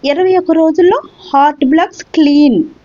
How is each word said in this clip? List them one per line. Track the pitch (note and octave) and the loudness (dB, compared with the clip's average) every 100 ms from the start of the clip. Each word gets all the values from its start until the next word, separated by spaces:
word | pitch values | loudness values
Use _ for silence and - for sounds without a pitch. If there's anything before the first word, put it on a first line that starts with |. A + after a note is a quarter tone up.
ఇరవై | C#4 C#4+ F#4 F#4 | -4 -2 0 0
ఒక్క | F4+ | 0
రోజుల్లో | D#4+ D#4+ D#4+ F4+ A#4+ - _ - | 0 0 2 0 0 -6 _ -4
హార్ట్ | C#4 C#4+ D4 | 0 0 0
బ్లాక్స్ | C4 D#4 F4+ - | -2 0 -2 -8
క్లీన్ | - - D4 C#4+ D4 G3+ D#3 - | -6 -2 2 2 2 2 -4 -10